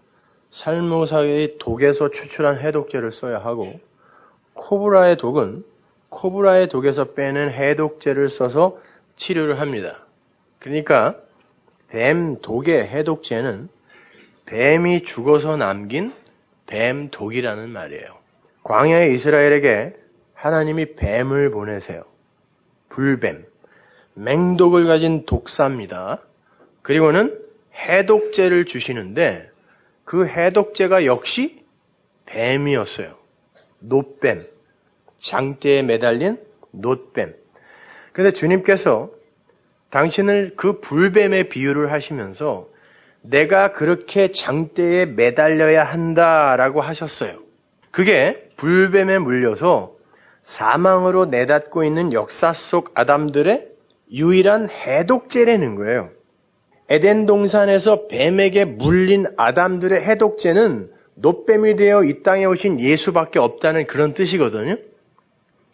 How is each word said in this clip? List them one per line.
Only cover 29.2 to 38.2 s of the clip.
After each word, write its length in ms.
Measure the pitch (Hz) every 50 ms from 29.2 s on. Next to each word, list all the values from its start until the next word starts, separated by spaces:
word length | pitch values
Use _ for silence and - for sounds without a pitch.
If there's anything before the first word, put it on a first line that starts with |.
| 170 139 92 82 - - _ _ _ _ _ _ _ _ _ _ _
그 220 | - - 175 185 156
해독제가 800 | - 165 170 185 185 214 202 208 - - 190 185 190 190 165
역시 600 | 131 123 123 - - - 240 262 320 - - _ _ _ _ _ _ _ _ _ _ _ _ _ -
뱀이었어요. 880 | - 110 117 120 131 139 143 143 139 123 104 - - - 98 82 - - _ _ _ _ _ _ _ _ _ _ _ _
놋뱀, 640 | - 113 127 135 139 - - - - 131 110 - - - _ _ _ _ _ _ _ _ _ _ _ _ _ _
장대에 640 | - - - - 131 139 139 139 - 143 139 139
매달린 560 | 131 123 113 113 117 120 117 123 156 190 233 247 - - _ _ _ _
놋뱀. 640 | - 95 98 120 131 127 - - - 127 113 - - - _ _ _ _ _ _ - - - - - - - _ _
그런데 180 | -